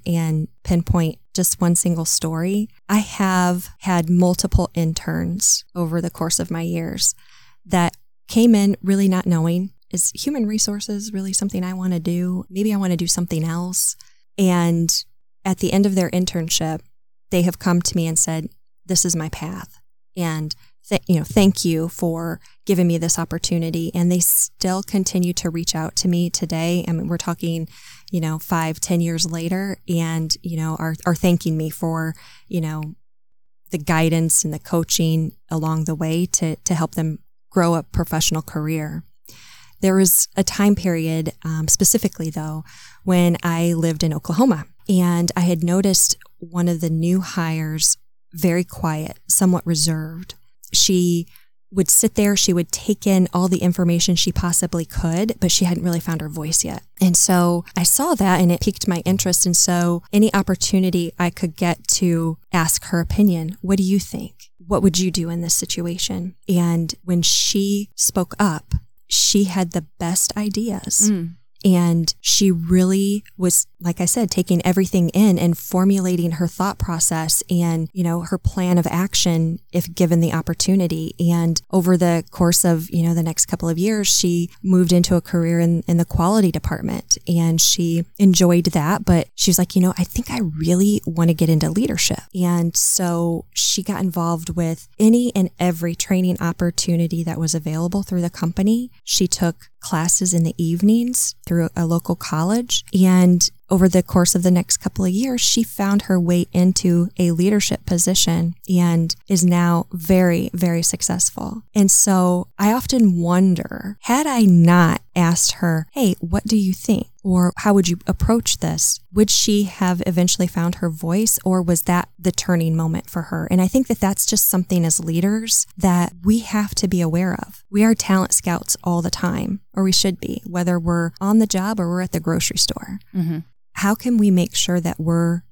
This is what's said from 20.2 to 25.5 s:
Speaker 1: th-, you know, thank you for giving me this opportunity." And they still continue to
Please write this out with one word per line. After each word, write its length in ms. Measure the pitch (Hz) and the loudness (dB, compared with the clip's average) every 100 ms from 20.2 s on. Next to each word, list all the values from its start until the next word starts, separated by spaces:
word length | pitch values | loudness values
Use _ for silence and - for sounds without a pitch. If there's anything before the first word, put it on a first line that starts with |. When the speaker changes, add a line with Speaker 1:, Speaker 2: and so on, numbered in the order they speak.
| 170 160 156 - - - - | -4 -4 -6 -10 -16 -20 -6
Speaker 1:
th-, 140 | 196 - | -6 0
you 100 | 170 | -2
know, 60 | |
thank 400 | - - 196 190 | 2 2 4 2
you 260 | 175 160 165 | 0 -2 -4
for 500 | - 175 165 170 165 - - - | -4 -4 -4 -6 -10 -14 -14 -2
giving 220 | 185 175 | 2 2
me 100 | 170 | 2
this 220 | 165 - | -2 -2
opportunity." 720 | 165 165 - 170 165 165 165 | -4 -8 -4 -4 -4 -6 -6
And 180 | 175 175 | 0 2
they 80 | 180 | 2
still 600 | 175 - - - 185 185 | 0 0 -2 -4 -4 -4
continue 520 | 196 202 190 185 180 | -2 -4 -2 -2 -2
to 160 | 175 175 | -2 -4